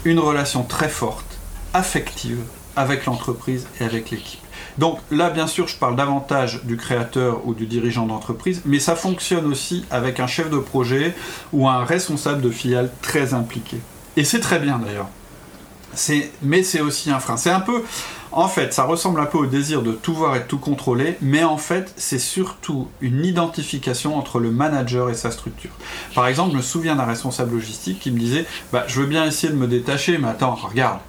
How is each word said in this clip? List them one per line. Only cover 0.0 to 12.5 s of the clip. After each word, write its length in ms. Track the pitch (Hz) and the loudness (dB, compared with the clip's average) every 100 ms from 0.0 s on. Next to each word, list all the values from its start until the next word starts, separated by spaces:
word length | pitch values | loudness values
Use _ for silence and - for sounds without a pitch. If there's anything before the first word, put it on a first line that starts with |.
une 140 | 170 165 | 4 4
relation 460 | 151 147 135 131 | 4 2 0 -2
très 240 | 123 - 156 | -2 0 -2
forte, 500 | - 110 - - - - - - | 0 -4 -4 -12 -14 -12 -12 -2
affective, 680 | 180 185 151 - - 120 120 117 - - - | 0 2 -2 -4 -6 -6 -6 -8 -14 -6 -2
avec 300 | 135 139 135 | 0 0 0
l'entreprise 600 | 117 - 120 - 127 120 - | -2 -2 -4 -2 -4 -6 -6
et 40 | |
avec 260 | 117 113 113 | -2 -2 -4
l'équipe. 300 | 110 - - - - - - | -8 -10 -16 -16 -16 -12 0
Donc 220 | 165 - - | 0 0 -2
là, 200 | 151 156 | 2 2
bien 160 | 156 156 | 2 -2
sûr, 200 | - 175 | 0 -2
je 100 | - | 0
parle 180 | 127 120 | 0 2
davantage 680 | 139 139 139 139 123 110 | 2 0 2 0 0 -2
du 120 | 120 117 | -4 -4
créateur 640 | - 120 120 131 127 117 123 | 0 -2 0 0 0 0 -2
ou 80 | |
du 120 | 110 110 | -4 -2
dirigeant 400 | 117 117 117 110 | 0 0 0 -2
d'entreprise, 540 | 107 - 113 - 175 139 | -2 -4 -2 -2 -2 2
mais 140 | 143 | 2
ça 160 | 160 165 | 4 2
fonctionne 500 | 190 180 - 175 151 | 0 -2 0 0 2
aussi 380 | 131 - 175 - | -2 -2 -4 -2
avec 300 | 127 127 123 | 0 0 0
un 60 | 127 | -2
chef 240 | - 160 | 0 0
de 80 | 143 | 0
projet 560 | 135 135 120 135 160 180 - - - | 0 0 2 2 0 -2 -10 -12 -2
ou 160 | 147 131 | 4 4
un 160 | 127 | 4
responsable 580 | 120 165 - 147 147 143 | 2 0 0 -2 0 2
de 80 | 123 | 0